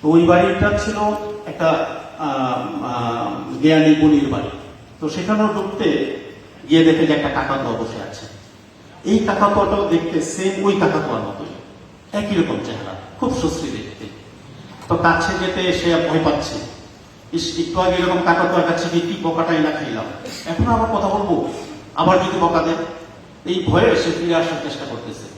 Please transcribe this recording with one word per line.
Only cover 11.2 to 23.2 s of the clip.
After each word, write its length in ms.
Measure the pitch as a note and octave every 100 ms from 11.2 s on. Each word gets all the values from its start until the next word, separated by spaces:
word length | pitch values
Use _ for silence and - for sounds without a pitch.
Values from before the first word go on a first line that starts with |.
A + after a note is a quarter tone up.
মতোই, 320 | G#2 F#2+ G2+ - - - - - - G3+
একই 120 | G#3 F#3+
রকম 220 | D#3 - -
চেহারা, 300 | G#2+ G2 F#2+ - -
খুব 180 | D#3+ -
সুশ্রী 280 | D#3+ - D#3
দেখতে। 360 | G#2+ G2+ - G#2+ - - - - - - - -
তো 80 | E3+
কাছে 500 | E3+ D#3+ - F3 F#3
যেতে 280 | F#3 F3+
সে 340 | E3+ F3 E3 E3+
ভয় 100 | D#3
পাচ্ছে, 320 | D3+ C#3+ - - - - - - - - -
"ইস, 260 | E3 - E3
একটু 220 | E3 F#3
আগে 140 | F#3 F3+
এরকম 260 | F3 F3 F3
কাকাতুয়ার 420 | E3+ F3+ F3+ F3
কাছে 200 | E3+ E3+
গিয়ে 200 | E3+ -
কি 60 | F#3
বকাটাই 360 | E3 D#3+ E3 D#3+
না 120 | D3+
খাইলাম, 340 | C3+ C#3 A2 F#2+ - - - -
এখন 220 | E3 A#3
আবার 300 | A3+ A3 G#3+
কথা 100 | G3
বলবো, 460 | G3 G3+ - - - - - - -
আবার 240 | E3+ F#3
যদি 180 | F#3 E3+
বকা 200 | E3+ E3+
দেয়।" 140 | D#3+ D#3+ - - - -